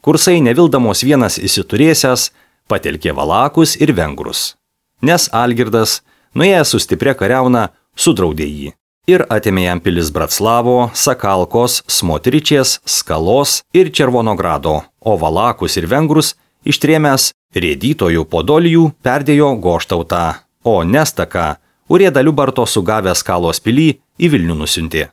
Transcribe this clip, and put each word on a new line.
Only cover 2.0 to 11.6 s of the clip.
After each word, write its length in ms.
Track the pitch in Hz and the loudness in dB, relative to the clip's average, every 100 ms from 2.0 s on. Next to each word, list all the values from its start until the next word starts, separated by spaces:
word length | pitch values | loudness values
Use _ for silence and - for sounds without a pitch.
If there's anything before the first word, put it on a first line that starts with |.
| 135 127 - _ _ _ _ | 0 0 -4 _ _ _ _
patelkė 440 | 98 73 80 82 69 | -4 -4 -6 -6 -4
valakus 600 | 73 98 135 165 156 - | 0 0 2 2 0 2
ir 160 | 156 101 | 0 0
vengrus. 580 | 78 69 73 - - _ _ _ _ _ | -4 -6 -8 -8 -8 _ _ _ _ _
Nes 240 | 139 175 - | 0 0 0
Algirdas, 720 | 117 123 117 107 113 110 - _ _ _ 127 | -2 -2 -2 0 0 0 -4 _ _ _ 0
nuėjęs 360 | 180 185 147 | 2 2 2
su 80 | 107 | -2
stipria 340 | - - 113 - | -2 -2 -2 -2
kariauna, 540 | 98 131 127 123 101 _ _ - | 0 0 2 0 -2 _ _ -2
sudraudė 520 | 170 117 90 78 73 | 0 2 -2 -2 -8
jį. 260 | 73 71 - _ _ - | -8 -14 -16 _ _ 0
Ir 120 | 185 - | 2 2
atėmė 360 | 107 107 95 | -2 0 0
jam 200 | 90 87 | 0 -2
pilis 280 | 92 85 80 | -2 -2 -2
Braclavo, 760 | 82 78 - 107 117 120 123 120 | -2 -4 -2 0 2 2 2 0
Sakalkos, 920 | - - 127 101 95 87 117 | -2 -2 -2 0 0 0 0